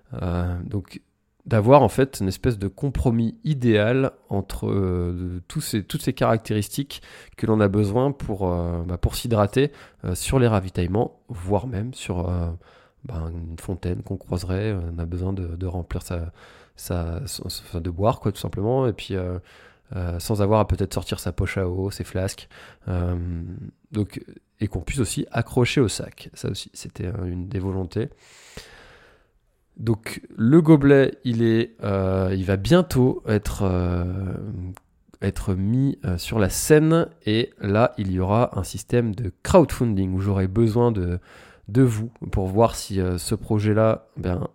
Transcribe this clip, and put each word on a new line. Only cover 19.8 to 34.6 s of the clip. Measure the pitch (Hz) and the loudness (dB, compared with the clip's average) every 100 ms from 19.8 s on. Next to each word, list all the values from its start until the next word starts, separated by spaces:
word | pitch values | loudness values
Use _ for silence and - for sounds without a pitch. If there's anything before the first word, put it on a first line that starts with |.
| - 95 | -12 -6
euh, | 87 85 | -6 -6
sans | - 104 | -2 0
avoir | 101 107 | 4 4
à | 101 | 2
peut-être | 92 95 | 0 -2
sortir | - - 101 | -4 -6 -6
sa | - | -6
poche | - 98 98 | -4 -4 -2
à | 92 | -2
eau, | 92 98 | -2 -4
ses | - | -6
flasques, | 87 92 98 - - - - - - | -6 -4 -4 -6 -18 -20 -20 -14 -4
euh, | 90 87 87 87 85 85 90 101 _ - | -2 0 -2 -4 -6 -8 -10 -14 _ -8
donc, | 107 101 - - - _ - | -4 -4 -6 -14 -20 _ -6
et | 107 | -4
qu'on | 90 | -4
puisse | - 139 | -6 -2
aussi | 110 - - | -2 -2 -4
accrocher | - - 127 120 151 | -4 -2 2 2 2
au | 110 | 2
sac. | - - - - | 0 -10 -14 -20
Ça | - - | -10 -8
aussi, | 101 - | -8 -12
c'était, | - - - 92 | -16 -16 -10 -8
euh, | 95 90 | -6 -6
une | 90 92 | -8 -6
des | 95 | -6
volontés. | 95 92 90 104 131 - _ - - - - - - - - _ _ _ _ _ _ - | -4 -4 -4 -6 -6 -10 _ -20 -20 -20 -20 -20 -20 -20 -20 _ _ _ _ _ _ -8
Donc, | 113 107 - - - - | -4 -4 -6 -14 -12 0
le | 113 160 | 6 6
gobelet, | 156 151 139 139 135 - | 8 8 8 6 6 0
il | 123 117 | -2 2
est, | 113 113 117 - | 4 4 0 -4
euh, | 104 98 95 95 92 95 | -2 0 2 2 0 0
il | 92 | 0
va | 98 | 0
bientôt | 104 175 180 131 127 - - | 4 4 4 4 2 2 0
être, | 107 - - | 0 0 -2
euh, | 98 90 90 87 90 95 95 87 104 98 | 0 2 0 0 -2 -4 -6 -6 -8 -10